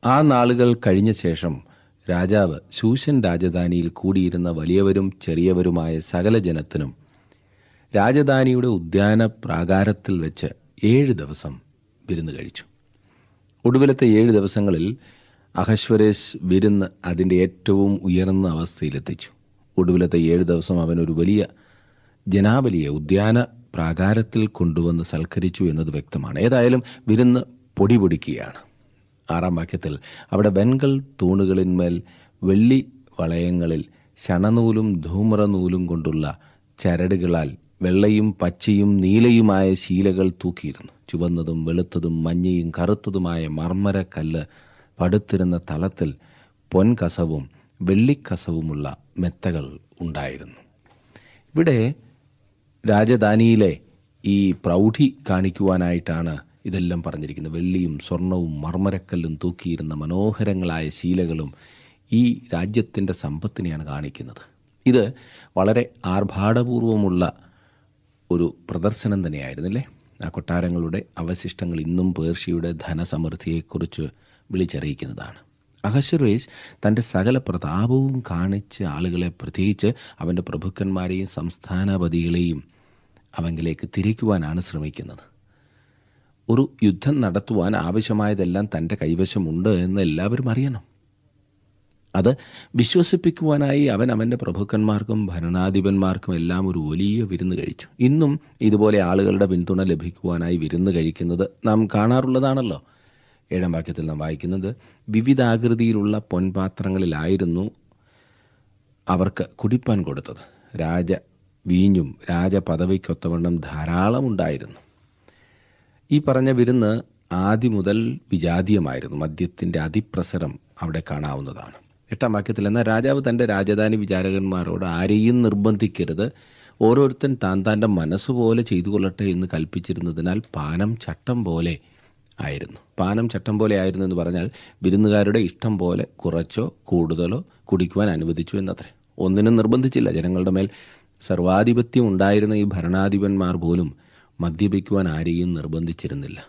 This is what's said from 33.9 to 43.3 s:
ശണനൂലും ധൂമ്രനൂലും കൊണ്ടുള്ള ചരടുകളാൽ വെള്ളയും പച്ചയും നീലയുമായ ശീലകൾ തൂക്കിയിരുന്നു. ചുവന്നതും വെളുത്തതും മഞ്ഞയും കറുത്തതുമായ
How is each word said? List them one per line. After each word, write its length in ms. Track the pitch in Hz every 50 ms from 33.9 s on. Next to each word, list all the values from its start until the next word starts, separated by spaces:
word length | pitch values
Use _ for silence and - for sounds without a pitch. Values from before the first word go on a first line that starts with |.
| _ _ _ _ _ -
ശണനൂലും 720 | - - 95 87 95 104 113 117 117 113 110 110 110 107 98 85
ധൂമ്രനൂലും 840 | 76 82 85 98 107 110 110 104 104 104 101 95 90 90 90 90 92
കൊണ്ടുള്ള 400 | 87 85 82 80 80 80 78 76 73 71 - _ _ _ _ _ _ _ _
ചരടുകളാൽ 720 | - 95 87 85 90 92 98 92 87 87 85 82 78 71 65 - _ _ _ _
വെള്ളയും 480 | 87 90 90 95 101 104 107 107 107 107 95
പച്ചയും 600 | - 90 87 87 _ - - 107 101 101 101 101 98
നീലയുമായ 720 | 92 92 98 110 117 123 117 117 113 107 98 95 95 95 95
ശീലകൾ 560 | 92 - - 92 92 95 98 92 92 95 92
തൂക്കിയിരുന്നു. 600 | 87 - - 90 87 - - 76 67 - - - _ _ _ -
ചുവന്നതും 520 | - 82 87 87 87 85 80 80 82 82 80
വെളുത്തതും 500 | 80 82 87 90 87 - 87 82 85 82 80 80
മഞ്ഞയും 460 | 82 85 87 90 92 90 87 85 82
കറുത്തതുമായ 720 | 78 - 87 90 104 104 - 107 95 98 90 87